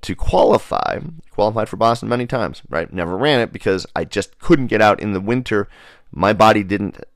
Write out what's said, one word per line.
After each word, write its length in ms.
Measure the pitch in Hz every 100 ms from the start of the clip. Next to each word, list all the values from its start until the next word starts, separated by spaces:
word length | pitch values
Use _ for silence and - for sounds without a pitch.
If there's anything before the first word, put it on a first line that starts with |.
to 120 | -
qualify. 840 | 92 - 185 - 156 - - - - - 165 -
Qualified 380 | - 104 110 107
for 80 | 92
Boston 320 | 113 117 107
many 180 | 120 120
times, 340 | 131 95 65 -
right? 220 | 73 82
Never 260 | 92 85 92
ran 220 | 139 135
it 140 | 113
because 340 | 98 - 95 - -
I 80 |
just 360 | 85 - 98 -
couldn't 280 | - 156 123
get 140 | 110
out 180 | 107 101
in 140 | 107
the 80 | 95
winter. 480 | 98 123 127 107 101 - - - -
My 220 | - 95
body 300 | 107 110 110
didn't 360 | 95 98 98 - -